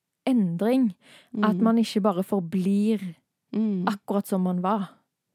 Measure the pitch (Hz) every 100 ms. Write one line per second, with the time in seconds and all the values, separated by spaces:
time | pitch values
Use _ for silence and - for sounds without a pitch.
0 | _ _ - 247 185 170 214 254 233 -
1 | - - _ 220 214 180 226 233 214 214
2 | 202 180 190 202 165 190 180 202 208 214
3 | 185 165 _ _ _ 208 220 190 185 208
4 | - 202 - 190 185 180 185 214 190 -
5 | _ _ _